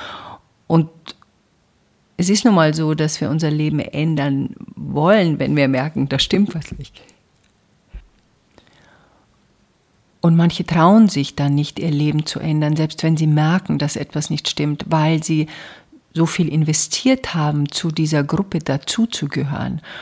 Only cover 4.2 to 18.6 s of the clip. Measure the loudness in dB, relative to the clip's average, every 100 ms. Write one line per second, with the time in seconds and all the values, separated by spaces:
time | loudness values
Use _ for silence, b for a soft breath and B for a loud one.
4.2 | 0 -2 -4 -8 -18 -12 -6 0 4 4
5.2 | 4 0 0 2 2 0 -2 -2 -2 -2
6.2 | 0 0 0 -2 -10 -12 -16 -18 -20 _
7.2 | _ _ _ _ _ _ _ -20 -20 _
8.2 | _ _ _ b b b b b b b
9.2 | b _ _ _ _ _ _ _ _ _
10.2 | 2 4 4 0 -2 4 6 8 6 4
11.2 | -4 -2 0 0 0 -4 -2 0 0 0
12.2 | -2 -4 -2 0 0 0 -2 -2 0 2
13.2 | 2 4 4 2 0 -2 -2 -4 -6 -6
14.2 | -4 -4 -4 -4 -2 -4 -2 0 2 2
15.2 | 0 -2 -2 B B B B -20 _ -2
16.2 | 0 0 0 0 0 0 -2 -2 0 0
17.2 | -2 -2 0 0 -2 -4 -4 -2 0 0
18.2 | 0 0 -2 -4